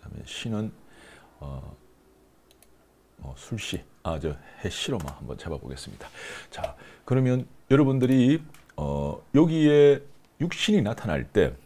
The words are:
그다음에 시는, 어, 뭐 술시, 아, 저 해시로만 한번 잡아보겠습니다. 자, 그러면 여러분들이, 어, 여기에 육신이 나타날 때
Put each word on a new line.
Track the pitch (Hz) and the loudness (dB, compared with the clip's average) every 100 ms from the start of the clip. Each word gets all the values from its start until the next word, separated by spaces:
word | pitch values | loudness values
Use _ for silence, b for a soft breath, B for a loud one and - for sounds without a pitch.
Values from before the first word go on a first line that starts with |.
그다음에 | - - - | -16 -16 -14
시는, | - 117 107 107 - - B B B B _ | -12 -8 -6 -6 -10 -20 B B B B _
어, | 71 67 67 - _ _ _ _ _ _ _ _ _ _ _ _ _ _ | -12 -12 -14 -20 _ _ _ _ _ _ _ _ _ _ _ _ _ _
뭐 | 67 67 | -18 -18
술시, | - 113 - - - _ | -12 -10 -8 -10 -10 _
아, | - 80 | -8 -4
저 | 78 73 - - | -6 -8 -14 -10
해시로만 | 101 - - 123 71 | -8 -6 -6 -6 -8
한번 | 69 58 - | -12 -14 -12
잡아보겠습니다. | - 73 - 65 - 50 - B B B B | -10 -10 -10 -14 -14 -16 -18 B B B B
자, | - - - B B - | -12 -12 -12 B B -2
그러면 | 127 127 127 123 - _ | 0 2 0 -4 -16 _
여러분들이, | 139 139 135 127 131 123 156 156 - _ - | 4 4 2 2 4 4 2 -2 -20 _ -8
어, | 73 71 71 76 - | -6 -4 -4 -6 0
여기에 | 139 165 160 151 147 143 139 - - _ _ | 4 4 4 6 8 8 6 0 -20 _ _
육신이 | 170 - - 214 | -6 -4 0 2
나타날 | 101 117 - 76 62 | 2 -4 -4 -4 -2
때 | - 73 - | 2 0 0